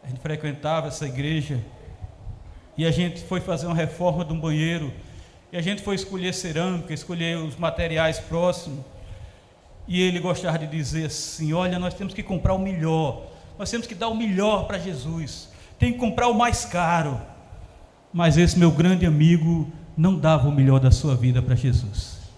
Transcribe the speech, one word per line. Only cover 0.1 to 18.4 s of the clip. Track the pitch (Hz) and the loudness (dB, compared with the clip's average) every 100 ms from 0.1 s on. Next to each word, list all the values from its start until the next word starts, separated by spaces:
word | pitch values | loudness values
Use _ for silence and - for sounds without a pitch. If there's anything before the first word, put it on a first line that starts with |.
| 127 | -10
frequentava | 156 151 151 131 147 160 147 | -6 -6 -6 -6 -2 -2 -4
essa | - 147 | -6 -6
igreja | 127 143 156 143 131 107 - - - - - - - - - - - | -4 -2 -2 -2 -6 -6 -14 -18 -16 -16 -14 -16 -16 -16 -20 -16 -4
e | 165 | 0
a | |
gente | 165 175 165 | 2 0 -4
foi | - 185 | -6 -6
fazer | 180 165 170 | -4 -6 -2
uma | 165 | -2
reforma | 160 - 180 160 | -2 -2 -2 -2
de | 160 | -4
um | 160 | -4
banheiro | 160 151 160 170 147 - - - - - _ | -2 0 0 -2 -6 -10 -16 -20 -20 -20 _
e | 175 | -6
a | |
gente | 170 202 | -4 -4
foi | - 196 | -4 -4
escolher | 190 190 180 | -4 -6 -4
cerâmica, | 180 180 156 180 180 - | -6 -6 -4 -2 -4 -6
escolher | 156 - 170 165 170 | -10 -8 -4 -4 -4
os | 160 131 | -6 -4
materiais | 165 165 170 160 160 - | -4 -2 -2 0 0 0
próximos. | - 165 180 175 - 139 131 - - - - - - _ - - - | -4 0 0 0 -6 -12 -12 -18 -16 -16 -16 -20 -20 _ -20 -20 -4
E | 180 | 0
ele | 185 175 | 2 2
gostava | 175 175 180 160 | -2 -2 -2 -2
de | 151 | -4
dizer | 156 135 156 156 | -6 -4 -4 -4
assim: | - - - 156 | -6 -10 -6 -2
"Olha, | 165 185 180 | 0 0 -2
nós | 180 170 | -4 -6
temos | 196 | -10
que | - | -8
comprar | 202 185 - | -6 -2 0
o | 190 | 0
melhor, | 190 185 160 160 151 113 - - - - | 0 -2 0 2 0 -4 -12 -20 -20 -12
nós | 196 | -6
temos | 233 226 | -6 -6
que | 190 | -6
dar | 226 | -4
o | 220 | -2
melhor | 226 185 208 208 - | 0 2 2 2 0
para | 202 | -4
Jesus, | 175 156 135 165 143 - - - - - | -6 -6 -6 -6 -6 -10 -16 -20 -20 -2
tem | 247 | 0
que | 247 | 2
comprar | 240 220 240 | -2 2 2
o | 220 | 4
mais | 240 - - | 2 2 -2
caro." | 175 165 170 156 123 - - - - - - - _ _ | 0 2 2 2 -4 -8 -18 -20 -20 -20 -20 -20 _ _
Mas | 170 170 | 2 4
esse | 151 | 6